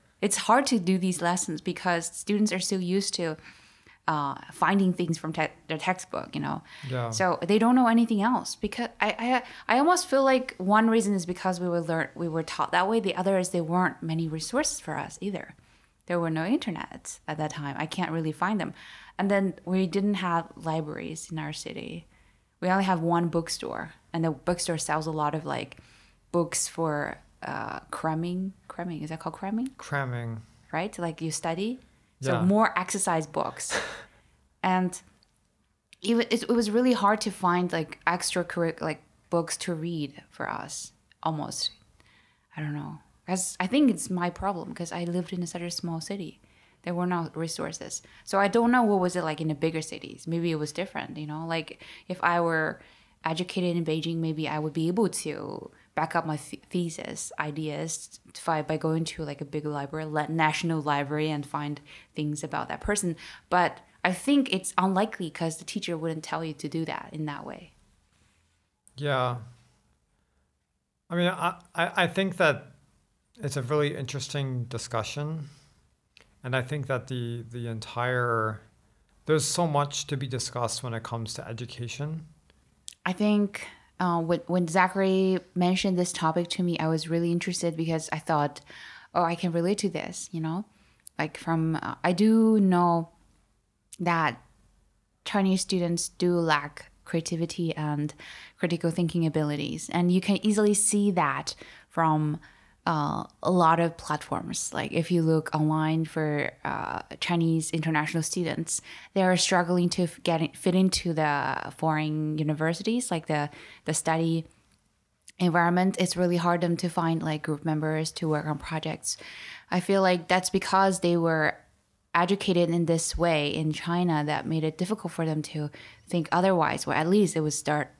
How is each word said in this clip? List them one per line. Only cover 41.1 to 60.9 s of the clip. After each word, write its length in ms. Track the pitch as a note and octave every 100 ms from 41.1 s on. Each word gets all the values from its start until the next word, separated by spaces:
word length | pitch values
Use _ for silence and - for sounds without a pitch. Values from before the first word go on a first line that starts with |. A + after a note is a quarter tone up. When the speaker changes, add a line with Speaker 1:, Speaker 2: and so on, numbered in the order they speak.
| -
Speaker 1:
almost. 480 | D#3+ D3+ C3+ - - - _ _ _ _ _ _ _
I 60 | -
don't 140 | D3+
know. 240 | D3 D3+ D#3 _ _ -
'Cause 300 | F#3 - -
I 80 | F#3
think 240 | C4+ C#4
it's 200 | F3 -
my 180 | F3+ F3
problem, 460 | E3+ F#3+ F3+ F3+
'cause 180 | E3+ E3+
I 120 | E3+
lived 280 | F3 F3+ E3+
in 140 | F3+ E3+
such 160 | F3
a 80 | F3
small 320 | - E3+ D#3+
city. 400 | - G3+ D#3+ - _ _ _ _
There 120 | F3
were 120 | F3 F3+
no 240 | F3 D#3+
resources. 680 | D#3+ E3 E3 D#3 E3+ - - - -
So 140 | - G3
I 100 | G3+
don't 220 | A#3 A#3
know 120 | B3
what 180 | A3+ G3+
was 160 | F3+ F3+
it 80 |
like 160 | D#3+ D#3
in 80 | D#3+
the 60 |
bigger 260 | D3 D#3+ D#3+
cities. 460 | D#3 - - - -
Maybe 240 | E3 E3+
it 80 | D#3
was 140 | D3+
different, 440 | - - D3+ - D3+
you 100 | D3+
know? 200 | D3+ E3
Like, 360 | E3 D#3+ - - - -
if 140 | F3+
I 180 | E3+ F3
were 400 | E3+ D#3+ D#3 - - - _ _
educated 520 | D#3+ E3 F3+ - F3+ E3+
in 80 |
Beijing, 320 | E3 D#3+ D#3 E3
maybe 300 | D#3+ D#3 D#3
I 120 | D3+
would 140 | D#3
be 160 | E3 D#3+
able 200 | F#3 G3
to 640 | - D#3+ - - - - _ _
back 220 | - D#3+ E3+
up 100 | D#3+
my 100 | D3+
th-, 260 | - - -
thesis 640 | F3+ E3+ D#3+ - D#3+ - -
ideas 800 | D3+ D3 D#3 D3 D#3+ - - - - -
by, 180 | - D#3
by 140 | D3+ D#3
going 280 | D#3+ D#3+
to, 200 | D#3+ -
like, 160 | D3 C#3+
a 40 |
big 200 | C#3+ D#3
library, 420 | D3+ D3 C#3 D#3 D#3
la-, 200 | D3+ D3
national 540 | E3 D#3 D3+ E3+ D#3+
library, 480 | D3